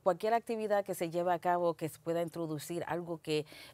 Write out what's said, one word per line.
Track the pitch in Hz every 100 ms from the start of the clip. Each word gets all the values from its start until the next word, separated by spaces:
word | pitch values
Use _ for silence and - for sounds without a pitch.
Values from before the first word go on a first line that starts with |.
cualquier | - 175 214
actividad | 233 226 226 214 202 202
que | 180
se | 170
lleve | 170 175
a | 170
cabo | 180 175 175
que | 160 160
se | -
pueda | - 165
introducir | 170 170 165 156 - 170 -
algo | 170 170 165
que | - 151 151 - -